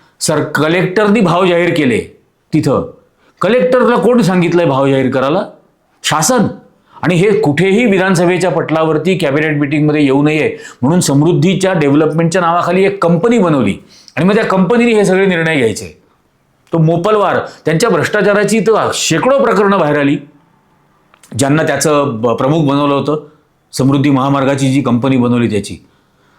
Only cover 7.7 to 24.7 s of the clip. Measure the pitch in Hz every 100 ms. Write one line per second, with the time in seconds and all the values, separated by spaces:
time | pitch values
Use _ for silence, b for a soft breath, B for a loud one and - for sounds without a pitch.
7.7 | 196 240 190 185 175 175 180 180 165 160
8.7 | 156 160 151 160 185 151 143 156 147 143
9.7 | 151 151 151 143 139 147 156 131 - B
10.7 | B 123 175 - 139 156 165 170 170 185
11.7 | 180 143 147 151 156 165 185 170 170 165
12.7 | 185 196 - 170 170 233 240 - 190 104
13.7 | 82 - B B - 180 214 214 190 180
14.7 | 233 240 214 190 185 190 170 160 156 113
15.7 | 98 90 - _ _ _ _ _ _ _
16.7 | 165 160 170 190 214 185 135 - B -
17.7 | 160 233 170 131 208 196 208 202 220 208
18.7 | 202 127 - - 160 254 277 226 185 202
19.7 | 196 151 147 139 151 - - _ _ _
20.7 | _ _ _ _ _ - 120 135 151 156
21.7 | 139 156 147 135 110 120 - 135 165 143
22.7 | 143 147 139 143 151 - B B _ _
23.7 | - 135 139 143 135 139 139 135 135 135